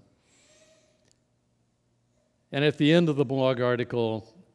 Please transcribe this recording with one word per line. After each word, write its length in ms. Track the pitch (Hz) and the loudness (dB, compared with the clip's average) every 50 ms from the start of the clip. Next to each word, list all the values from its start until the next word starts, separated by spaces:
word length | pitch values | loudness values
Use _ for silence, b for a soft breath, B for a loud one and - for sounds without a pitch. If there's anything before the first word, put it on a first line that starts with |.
| _ _ _ b b b b b b b b 622 b b 640 640 622 622 605 b b b _ _ _ _ _ _ _ _ _ _ _ _ _ _ _ _ _ _ _ _ _ _ _ _ _ _ _ _ | _ _ _ b b b b b b b b _ b b _ _ _ _ _ b b b _ _ _ _ _ _ _ _ _ _ _ _ _ _ _ _ _ _ _ _ _ _ _ _ _ _ _ _
And 140 | - 139 147 | -4 0 0
at 120 | 151 - | 0 0
the 160 | - 156 143 165 | 2 2 4 4
end 160 | 170 175 160 | 4 4 2
of 60 | 147 | 0
the 100 | 135 143 | -2 -2
blog 360 | 117 135 135 131 131 131 120 | -2 -2 0 0 0 0 0
article, 720 | 123 123 123 117 123 120 - 120 117 110 110 107 104 - _ - - _ _ | 0 -2 -2 -2 -4 -4 -4 -4 -2 -2 -4 -6 -10 -14 _ -20 -20 _ _